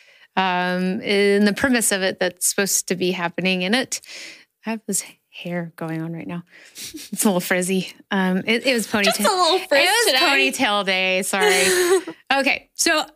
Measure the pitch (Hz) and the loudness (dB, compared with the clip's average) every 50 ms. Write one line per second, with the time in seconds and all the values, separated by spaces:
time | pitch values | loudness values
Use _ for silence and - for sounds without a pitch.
0 | _ _ - - - _ - 190 190 185 180 180 180 180 180 180 185 185 185 - | _ _ -20 -20 -14 _ -4 -2 0 0 0 0 0 0 -2 0 -2 -2 -2 -4
1 | - - 202 196 202 202 202 202 208 208 - - 277 269 247 233 208 - 202 190 | -2 0 2 2 4 4 4 4 4 2 2 2 0 0 2 2 0 0 0 0
2 | 190 185 185 - 185 175 - - - - - 208 196 185 - - - - 185 180 | 0 -2 -2 -2 -2 -4 -2 -2 -4 -2 0 0 -2 0 0 -2 -2 -2 -4 -2
3 | 185 180 185 180 170 170 - 180 180 185 185 180 180 190 226 262 - - - - | -2 -2 -2 -2 -4 -6 -4 -2 0 0 0 0 0 0 0 0 -2 -4 -8 -12
4 | - - - - - - - - - _ _ _ - 214 226 214 - 214 190 - | -12 -14 -18 -18 -18 -18 -20 -20 -20 _ _ _ -8 -8 -8 -8 -6 -6 -6 -6
5 | - - - _ _ _ - - - 175 175 175 170 165 - - 165 160 160 160 | -6 -8 -16 _ _ _ -18 -14 -10 -8 -6 -6 -8 -8 -10 -10 -8 -8 -6 -6
6 | 160 165 165 160 - - 175 175 - _ - - - - - - - - - 302 | -6 -8 -8 -10 -10 -10 -10 -12 -12 _ -20 -20 -20 -20 -18 -16 -16 -14 -14 -16
7 | - - 202 - - 214 180 180 180 - 185 180 180 180 190 185 175 - - - | -14 -10 -4 0 2 2 2 2 0 0 0 0 0 0 -2 -2 -2 -4 -12 -16
8 | - - 202 190 185 185 185 185 - 214 226 233 233 269 254 226 202 - - 208 | -8 -4 -2 0 0 0 0 0 0 0 -2 0 0 0 0 0 -2 -2 0 0
9 | 196 - - - 208 - 381 370 349 311 370 370 - - 285 277 359 370 415 466 | 2 2 0 2 2 2 2 4 2 2 2 0 0 2 2 4 4 4 4 2
10 | 453 320 262 262 349 302 277 269 269 262 262 - 262 214 208 202 190 190 185 185 | 2 2 2 2 2 2 2 2 2 0 0 0 0 0 0 0 0 0 0 0
11 | 185 185 185 185 196 - 202 190 - - - 180 185 381 370 359 359 349 381 349 | 0 0 0 0 -2 -2 0 2 2 4 4 4 4 2 2 2 4 4 2 2
12 | - 320 - _ _ - 269 277 269 277 - - - _ _ - - 330 320 311 | 0 -2 -14 _ _ 0 0 2 2 0 -2 -2 -6 _ _ -2 0 2 2 0
13 | - - - | 0 -4 -10